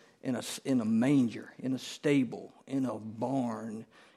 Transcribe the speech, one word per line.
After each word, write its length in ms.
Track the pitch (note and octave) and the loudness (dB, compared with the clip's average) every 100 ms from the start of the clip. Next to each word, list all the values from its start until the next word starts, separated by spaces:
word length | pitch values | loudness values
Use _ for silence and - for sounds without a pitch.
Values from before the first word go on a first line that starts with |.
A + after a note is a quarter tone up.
| - _ | -20 _
in 140 | - A#2 | -4 -4
a 40 | |
s-, 200 | - - - | -4 -6 0
in 160 | C3 | 2
a 40 | A2 | 4
manger, 680 | A2+ B2+ C#3+ A#2 G#2 - - | 4 6 6 4 0 -14 -8
in 160 | B2+ | -6
a 60 | B2 | -4
stable, 720 | - - D3+ C#3+ A#2 G2 F#2+ - - | -6 -4 2 4 2 -2 -12 -16 -6
in 180 | C3+ B2+ | -2 -2
a 100 | A2 | -4
barn, 920 | A2 A2 B2 C3+ A#2+ A2 A2 G#2+ - - - | -8 -6 -2 0 -2 -4 -8 -10 -12 -20 -20